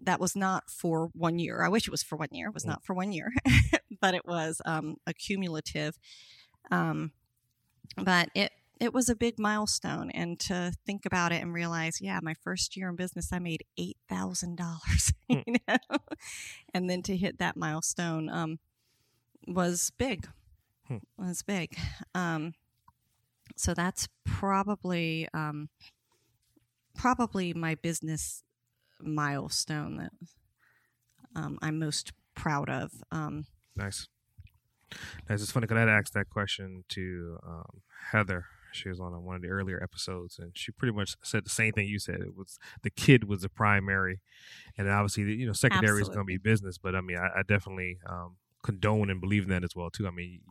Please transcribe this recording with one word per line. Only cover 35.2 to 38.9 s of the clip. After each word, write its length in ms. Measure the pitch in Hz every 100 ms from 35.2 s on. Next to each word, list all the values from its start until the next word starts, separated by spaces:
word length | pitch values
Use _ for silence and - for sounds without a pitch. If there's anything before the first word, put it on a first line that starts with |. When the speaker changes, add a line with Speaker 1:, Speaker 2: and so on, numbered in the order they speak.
| -
Speaker 2:
Nice. 140 | 104
It's 80 | 104
funny 140 | 127 113
'cause 100 | 113
I 40 |
had 80 | 113
asked 240 | 104 -
that 160 | 104 98
question 540 | 104 101 - 95 92 -
to, 480 | 98 92 87 85 82
um, 400 | 85 82 - 95 _ - -
Heather. 360 | 110 98 90 - - -
She 160 | -
was 120 | 95